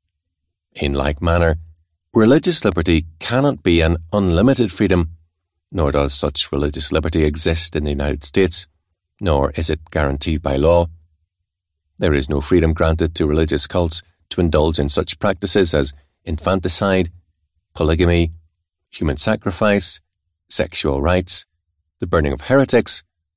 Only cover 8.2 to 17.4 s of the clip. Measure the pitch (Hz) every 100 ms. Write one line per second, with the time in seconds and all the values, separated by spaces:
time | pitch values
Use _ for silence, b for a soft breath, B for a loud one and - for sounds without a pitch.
8.2 | - 98 92 - - _ _ _ _ _
9.2 | 95 71 71 78 80 78 - 80 71 69
10.2 | 85 76 73 69 78 87 85 - _ _
11.2 | _ _ _ _ _ _ _ - 90 71
12.2 | 69 73 73 90 82 80 82 80 82 82
13.2 | 78 78 80 78 - 92 85 - - _
14.2 | _ - 87 78 78 85 71 - - -
15.2 | 104 - 101 104 90 76 69 - _ _
16.2 | - 85 - 95 90 - 101 92 85 -
17.2 | _ _